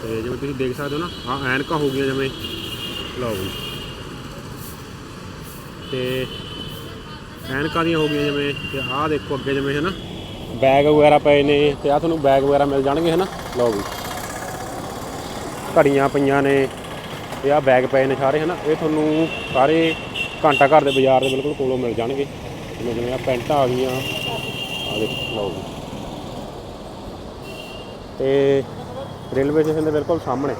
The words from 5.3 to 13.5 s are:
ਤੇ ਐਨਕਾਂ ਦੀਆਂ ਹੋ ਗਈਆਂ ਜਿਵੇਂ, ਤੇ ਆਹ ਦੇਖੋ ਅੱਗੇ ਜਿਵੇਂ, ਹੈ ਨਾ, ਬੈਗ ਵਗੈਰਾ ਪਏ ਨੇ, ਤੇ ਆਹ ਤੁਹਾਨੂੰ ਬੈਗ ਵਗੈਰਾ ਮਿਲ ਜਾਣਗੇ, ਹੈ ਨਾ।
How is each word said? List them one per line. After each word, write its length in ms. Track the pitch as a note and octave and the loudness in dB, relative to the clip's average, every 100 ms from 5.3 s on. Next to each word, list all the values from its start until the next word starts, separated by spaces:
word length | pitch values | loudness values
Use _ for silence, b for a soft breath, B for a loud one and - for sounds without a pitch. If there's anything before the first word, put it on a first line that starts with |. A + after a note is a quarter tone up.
| - - - - - - | -12 -12 -12 -14 -14 -8
ਤੇ 360 | B2+ B2+ C3 B2+ - - - - - - - - - - - - | -4 -2 -2 -4 -8 -10 -10 -10 -10 -12 -14 -14 -14 -14 -14 -6
ਐਨਕਾਂ 340 | C3 D#3 E3 | -2 0 0
ਦੀਆਂ 140 | E3 E3 | 2 2
ਹੋ 100 | D3+ | 2
ਗਈਆਂ 160 | D3 | 2
ਜਿਵੇਂ, 280 | D3 C#3+ C#3+ C3 - | 0 0 -2 -4 -6
ਤੇ 80 | C3+ B2+ | -6 -4
ਆਹ 160 | C3+ D#3 | -2 0
ਦੇਖੋ 260 | D3 - | 0 -2
ਅੱਗੇ 200 | C#3 C3+ | -4 0
ਜਿਵੇਂ, 200 | C#3 C#3 | 0 0
ਹੈ 60 | C#3+ | 0
ਨਾ, 120 | E3+ - - - - - - - | -2 -4 -8 -10 -10 -10 -10 2
ਬੈਗ 260 | C3+ C#3 C#3+ | 6 8 8
ਵਗੈਰਾ 320 | D3+ D3 D3 | 8 10 8
ਪਏ 240 | D3 D3 | 8 6
ਨੇ, 320 | C#3+ C#3+ D3 C3+ | 6 6 4 2
ਤੇ 80 | D3 | 2
ਆਹ 80 | D3 | 2
ਤੁਹਾਨੂੰ 200 | E3+ D#3+ | 2 2
ਬੈਗ 240 | C#3 C3+ | 4 6
ਵਗੈਰਾ 200 | C#3 C#3+ | 6 4
ਮਿਲ 180 | C#3+ C#3 | 4 4
ਜਾਣਗੇ, 280 | C3+ D3 E3+ | 2 2 2
ਹੈ 60 | E3 | 2
ਨਾ। 100 | G3 - - | 0 -4 -6